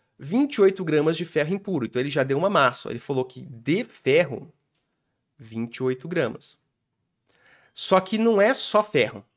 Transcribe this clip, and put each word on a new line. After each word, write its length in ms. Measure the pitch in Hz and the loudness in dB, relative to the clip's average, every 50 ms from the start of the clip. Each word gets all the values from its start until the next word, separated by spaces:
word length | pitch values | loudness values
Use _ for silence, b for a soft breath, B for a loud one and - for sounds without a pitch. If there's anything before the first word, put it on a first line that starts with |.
| _ _ _ _ | _ _ _ _
Vinte 360 | 131 139 180 247 294 277 - | -12 -4 0 0 0 0 2
e 60 | - | 4
oito 220 | 196 190 190 190 185 | 4 4 4 2 -2
gramas 340 | 160 151 151 147 156 165 160 | 0 2 2 4 2 0 0
de 80 | 175 | -4
ferro 280 | - - 156 147 151 190 | -4 -2 -2 0 0 -2
impuro. 320 | 202 196 208 185 147 117 | -4 -4 -4 -4 -2 -2
Então, 160 | 110 - 123 | -2 -2 -2
ele 80 | 131 143 | -2 -2
já 140 | 139 151 131 | 0 -2 0
deu 140 | 135 139 139 | 0 0 0
uma 120 | 170 202 | 0 2
massa. 400 | 202 165 139 123 117 - - - | 4 4 4 4 2 0 -6 -6
Ele 100 | 117 117 | -8 -10
falou 260 | - - 143 131 131 | -6 -4 -4 -4 -4
que 160 | 131 - 127 | -4 -8 -18
de 420 | 131 - 123 113 113 143 156 208 247 | -18 -18 -18 -12 -4 -2 -2 -2 -2
ferro, 680 | - - - - 131 135 165 175 139 123 - - - _ _ _ _ _ _ _ _ _ _ _ _ _ _ _ _ _ _ | -6 -10 -8 -2 0 2 2 2 0 -4 -12 -12 -16 _ _ _ _ _ _ _ _ _ _ _ _ _ _ _ _ _ _
vinte 400 | 120 110 110 113 117 117 - - | -20 -12 -8 -8 -8 -6 -6 -4
e 60 | 127 | -2
oito 240 | 131 131 127 - 165 | -2 -4 -4 -6 -8
gramas. 540 | 180 165 139 113 - - - - - _ _ _ _ _ _ _ _ _ _ _ _ _ _ b b b b b b b b b b | -4 -2 -2 -2 -4 -8 -14 -16 -18 _ _ _ _ _ _ _ _ _ _ _ _ _ _ b b b b b b b b b b
Só 260 | - - - 190 190 | -6 -2 2 2 2
que 180 | 190 - 220 214 | 2 0 -2 0
não 240 | 226 233 226 196 | 2 2 4 4
é 120 | 202 226 262 | 4 2 2
só 300 | - - - - 214 214 | 0 -2 0 0 0 0
ferro. 420 | - - 143 117 110 - 101 - _ _ | 2 2 0 0 0 -2 -10 -18 _ _